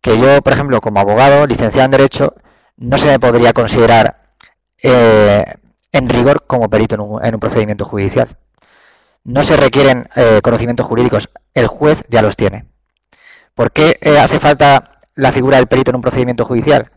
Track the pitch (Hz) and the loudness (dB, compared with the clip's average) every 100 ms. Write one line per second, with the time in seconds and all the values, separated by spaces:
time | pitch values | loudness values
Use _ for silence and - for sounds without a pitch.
0 | - 110 127 143 135 131 139 120 113 104 | -2 0 4 2 2 -4 -2 -4 -2 -2
1 | 101 107 135 143 147 117 113 139 131 135 | 0 2 4 4 2 -2 -2 0 0 2
2 | 135 - 143 - _ _ _ _ 120 131 | 0 0 -6 -6 _ _ _ _ -6 -2
3 | 147 135 123 120 117 117 113 - 117 117 | 0 2 2 2 2 2 -2 0 2 4
4 | 107 - _ _ _ _ _ _ 127 127 | 2 -2 _ _ _ _ _ _ 0 2
5 | 117 110 104 104 87 - _ _ _ - | 4 4 4 2 -2 -10 _ _ _ -4
6 | 127 117 123 147 _ 127 110 107 110 107 | -2 0 2 0 _ -4 -2 -2 -4 -4
7 | 104 107 117 113 107 117 107 104 101 107 | -8 -6 -6 -4 -4 -4 -4 -6 -8 -6
8 | 98 - 120 - _ _ _ _ _ _ | -4 -2 -4 -6 _ _ _ _ _ _
9 | _ _ - 123 147 151 139 127 139 127 | _ _ -8 -4 0 0 0 2 2 0
10 | 120 - 120 107 110 117 117 120 - 117 | -4 -2 2 2 2 -2 -4 -6 -4 -2
11 | 123 104 - - _ - 113 - 151 151 | -2 -2 -6 -20 _ -4 -4 0 -2 -2
12 | - 117 107 - 104 98 - _ _ _ | -2 -2 -2 -2 -6 -6 -18 _ _ _
13 | _ _ _ _ _ - 120 - 156 - | _ _ _ _ _ -4 -4 0 0 0
14 | - 147 127 143 151 143 143 139 - _ | 0 2 2 0 0 2 4 2 0 _
15 | _ - 131 127 131 135 127 127 131 127 | _ -4 -2 -2 0 0 2 0 -2 -2
16 | 120 127 123 120 120 123 127 139 - | -4 -4 -6 -4 -4 -4 0 0 -2